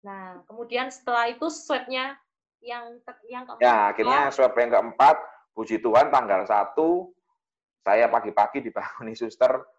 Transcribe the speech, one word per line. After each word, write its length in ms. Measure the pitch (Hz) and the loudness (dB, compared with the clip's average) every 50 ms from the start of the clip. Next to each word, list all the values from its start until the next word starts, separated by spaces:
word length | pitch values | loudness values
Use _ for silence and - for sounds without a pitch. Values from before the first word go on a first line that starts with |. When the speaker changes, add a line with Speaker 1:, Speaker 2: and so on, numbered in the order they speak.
| _ | _
Speaker 1:
Nah, 400 | 202 196 196 190 185 180 180 _ | -16 -16 -16 -16 -18 -18 -20 _
kemudian 480 | _ 214 226 240 233 240 247 262 269 | _ -14 -14 -14 -8 -6 -6 -6 -6
setelah 400 | - - _ - 240 233 233 233 | -10 -12 _ -2 0 0 0 -2
itu 160 | 247 247 311 330 | -2 -4 -8 -8
swabnya 720 | 311 - - - 302 247 254 247 262 262 262 269 277 _ _ _ _ _ _ _ _ _ | -8 -10 -6 -4 -4 -4 -4 -6 -8 -6 -6 -8 -10 _ _ _ _ _ _ _ _ _
yang 400 | _ 240 240 240 233 233 233 240 _ - | _ -14 -14 -12 -14 -16 -20 -20 _ -20
ke-, 160 | 240 _ _ - | -20 _ _ -14
yang 160 | 254 247 254 247 | -14 -14 -12 -12
keempat 160 | 233 226 - | -6 0 2
Speaker 2:
Ya, 240 | 123 117 110 104 101 | 2 4 4 2 0
akhirnya 400 | 98 - 110 113 127 - 139 139 135 | 0 0 0 0 2 0 0 -2 0
swab 160 | - 131 123 - 117 | 2 2 2 2 0
yang 120 | 120 117 120 | 0 2 2
keempat, 420 | 110 113 117 110 - 135 139 127 - - - - - _ _ _ | 0 0 0 0 4 6 6 6 4 0 -14 -20 -20 _ _ _
puji 240 | 110 113 110 110 107 | -12 -6 -4 -4 -2
Tuhan, 320 | 110 120 110 120 143 151 | -2 4 4 4 4 6
tanggal 320 | 139 135 120 104 98 92 92 | 2 0 2 2 0 0 0
satu, 720 | - 107 104 98 - - - 156 160 175 180 185 - _ _ _ _ _ _ _ _ _ _ _ _ _ _ _ | 0 0 0 0 0 -2 -2 0 0 0 -2 -2 -8 _ _ _ _ _ _ _ _ _ _ _ _ _ _ _
saya 280 | 98 101 110 117 117 | 2 4 4 4 4
pagi-pagi 480 | 117 117 - 107 - - 208 - - 139 | 2 0 -2 0 2 2 2 2 0 -8
dibanguni 560 | 120 117 - 104 98 - - - 123 110 110 | -8 -8 -10 -8 -10 -10 -14 -14 -14 -14 -10
suster 480 | 107 120 110 - _ 127 127 131 131 127 _ _ | -10 -10 -10 -2 _ 2 2 2 0 -4 _ _